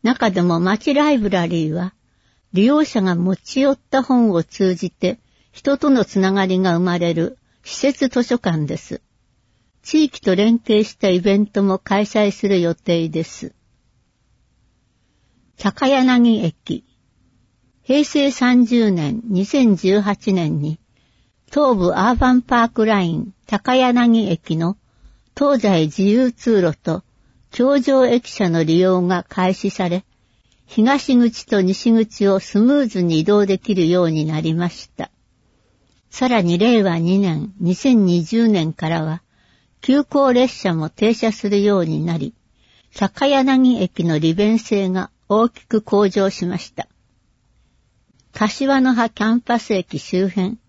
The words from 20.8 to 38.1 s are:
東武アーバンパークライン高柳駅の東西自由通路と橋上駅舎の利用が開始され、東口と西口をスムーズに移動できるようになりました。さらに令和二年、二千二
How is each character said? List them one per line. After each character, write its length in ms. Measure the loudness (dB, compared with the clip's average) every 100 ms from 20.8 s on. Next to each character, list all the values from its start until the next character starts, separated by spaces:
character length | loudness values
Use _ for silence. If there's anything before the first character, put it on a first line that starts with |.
| _ _ _ _ _ _ _
東 280 | 0 0 2
武 180 | 0 0
ア 180 | 0
ー 20 | 2
バ 180 | 2
ン 80 | 2
パ 220 | 2 0
ー 60 | 0
ク 160 | 0 0
ラ 160 | 0
イ 160 | 0 -4
ン 160 | -8 -14 -8
高 300 | -6 0 0
柳 540 | 2 2 2 2 0
駅 280 | -4 -4 -4
の 200 | -4 -6 _ _ -20 _ _ -2
東 240 | 0 2
西 240 | 2 0 0
自 180 | 0
由 280 | 0 2 0
通 300 | -2 0 2
路 160 | 0 -2
と 260 | -6 -6 _ _ _ _ _
橋 280 | -2 0 2
上 260 | 2 2 2
駅 240 | 0 -4
舎 200 | -4 -2
の 140 | 0
利 160 | 2 2
用 220 | 2 2
が 220 | 0 -2 -4
開 260 | -4 -2
始 160 | -2 -6
さ 180 | -4 -4
れ、 160 | -4 -8 _ _ _ _ _ _
東 520 | 0 2 2 2 2
口 280 | 2 -2 -4
と 160 | 0
西 320 | 0 0 2
口 340 | 2 0 -2 0
を 120 | 0
ス 200 | 0 0
ム 220 | 2 2
ー 60 | 0
ズ 140 | -2
に 180 | 0 0
移 40 |
動 220 | 2 2 2
で 120 | -2
き 160 | -2
る 140 | 0 2
よ 180 | 2 0
う 40 |
に 160 | 0 -2
な 160 | -4
り 120 | -4
ま 160 | -2 -4
し 200 | -8 -20
た。 200 | -14 -14 _ _ _ _ _ _ _ _ _ _
さ 180 | -4 0
ら 140 | 0
に 160 | 0 2
令 260 | 2 2
和 160 | 2 0
二 200 | 0 0
年、 340 | 0 -2 -8 -6
二 140 | -4
千 320 | -2 2 4
二 180 | 4